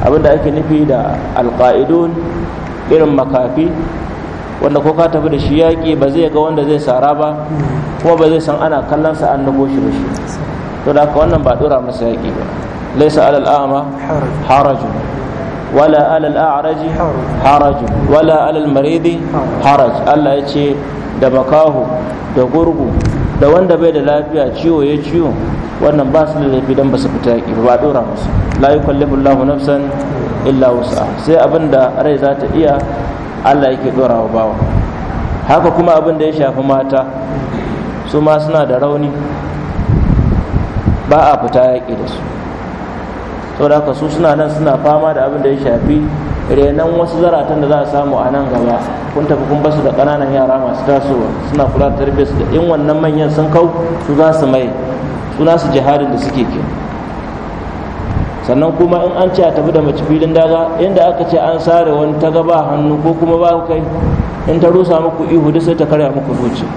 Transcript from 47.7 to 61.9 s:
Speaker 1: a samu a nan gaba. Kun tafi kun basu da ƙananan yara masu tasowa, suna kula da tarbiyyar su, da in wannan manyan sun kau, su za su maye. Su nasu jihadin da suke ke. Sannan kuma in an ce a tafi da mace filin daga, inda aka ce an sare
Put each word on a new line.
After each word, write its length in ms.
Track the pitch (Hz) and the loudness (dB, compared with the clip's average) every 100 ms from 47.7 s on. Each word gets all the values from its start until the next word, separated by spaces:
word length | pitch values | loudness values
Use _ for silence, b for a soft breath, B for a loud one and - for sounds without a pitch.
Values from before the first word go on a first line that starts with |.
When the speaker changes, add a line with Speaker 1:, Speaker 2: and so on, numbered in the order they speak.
| 151 | 0
Speaker 1:
a 40 | 139 | 0
samu 280 | 143 143 135 | 0 0 0
a 120 | 123 | 0
nan 160 | 139 135 | 0 -2
gaba. 280 | 123 117 117 - - - | 0 0 -2 -4 -8 -6
Kun 120 | 143 147 | -4 0
tafi 160 | 143 135 | 0 0
kun 120 | 147 | 0
basu 200 | 147 151 | 2 2
da 80 | 135 | 0
ƙananan 400 | - 143 147 135 | 2 0 2 0
yara 260 | 135 131 135 | 0 2 2
masu 240 | 131 117 135 | 0 -4 0
tasowa, 420 | 139 139 131 110 - - | 0 2 -2 -2 -4 -4
suna 140 | 143 135 | 0 0
kula 240 | - 139 | 2 0
da 160 | 135 139 | 0 -2
tarbiyyar 220 | 139 139 | 0 0
su, 60 | 139 | 0
da 80 | - 160 | 0 0
in 140 | 170 | 0
wannan 300 | 160 147 151 | 0 0 0
manyan 280 | 156 151 151 | 0 0 0
sun 180 | - 156 | 0 0
kau, 180 | 165 170 170 165 165 - | 2 2 0 -4 -4 -2
su 100 | 143 | 2
za 160 | 160 | 4
su 120 | 160 143 | 4 2
maye. 240 | 131 123 - - - - - - - | 0 0 -4 -6 -6 -6 -8 -8 -2
Su 60 | |
nasu 240 | 160 165 151 | 2 2 2
jihadin 380 | 131 131 143 143 | 0 2 2 0
da 60 | 120 | -2
suke 260 | - 135 113 | -2 -2 -2
ke. 160 | - - - - - - - - - - - - - - - - - - - - | -4 -6 -6 -8 -10 -10 -10 -10 -10 -10 -10 -10 -8 -10 -8 -6 -4 -4 -6 -2
Sannan 260 | 127 156 - | 0 0 2
kuma 260 | 170 175 175 | 2 2 0
in 60 | 180 | 0
an 160 | 185 | 0
ce 80 | 185 | 2
a 80 | 170 | 2
tafi 200 | 156 151 | 2 2
da 100 | 156 | 2
mace 200 | 147 135 147 | 2 -2 0
filin 240 | 156 156 | 0 2
daga, 360 | 160 160 165 165 - | 4 4 2 0 0
inda 300 | 180 190 170 | 0 4 2
aka 160 | - 170 | 2 0
ce 100 | 160 | 2
an 220 | 151 160 | 2 0
sare 300 | 160 170 165 | 2 2 2